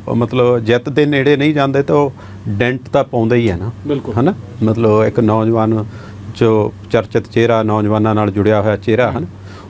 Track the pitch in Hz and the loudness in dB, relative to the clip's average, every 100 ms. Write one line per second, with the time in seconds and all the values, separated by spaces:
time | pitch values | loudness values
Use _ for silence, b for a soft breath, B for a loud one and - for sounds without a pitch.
0 | - 117 117 127 123 120 110 120 135 135 | -4 -2 0 2 2 2 2 0 0 0
1 | 147 143 135 143 147 147 139 139 139 151 | 2 2 2 4 2 2 0 0 2 2
2 | 143 B B B - 104 123 127 - 147 | 0 B B B -6 -2 0 -2 -2 0
3 | 135 123 113 120 113 85 101 113 147 139 | 0 0 2 2 2 -2 -6 -8 -6 -6
4 | 117 110 147 - - - 107 110 113 107 | -2 0 0 0 -8 -4 -2 2 4 4
5 | 110 120 113 110 110 113 110 110 107 B | 2 2 2 2 2 0 0 -2 -4 B
6 | B B - - 117 110 104 - - 117 | B B -16 0 2 2 0 -6 -2 -2
7 | 110 120 98 117 113 113 110 107 104 107 | 0 -4 -2 0 2 2 2 0 2 2
8 | 107 107 104 101 101 107 107 98 107 110 | 2 2 0 0 2 2 2 -2 0 0
9 | 117 117 170 - B B B | 0 -2 -8 -12 B B B